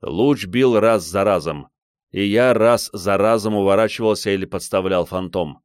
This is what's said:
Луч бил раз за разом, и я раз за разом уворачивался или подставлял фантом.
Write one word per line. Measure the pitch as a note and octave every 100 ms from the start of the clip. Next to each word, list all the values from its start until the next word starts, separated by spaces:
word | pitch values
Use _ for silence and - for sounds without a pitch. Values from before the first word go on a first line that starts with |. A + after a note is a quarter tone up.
Луч | - D#2+ C3 C#3 F#2+
бил | G#2 C3 A2+
раз | A2 A2
за | D#2+ F#2
разом, | G2 F#2+ D#2+ D2+ C#2 _ _ _ _
и | -
я | G2+ G#2 B2+
раз | A2+ A2+ A#2 -
за | G#2 F#2 G2
разом | G#2 A2+ G#2+ G#2+
уворачивался | G2 G2 A2 - A2+ G2+ -
или | G2 F#2+
подставлял | - - G2 F#2 F#2 F2
фантом. | F#2 F#2 F#2 E2 C2+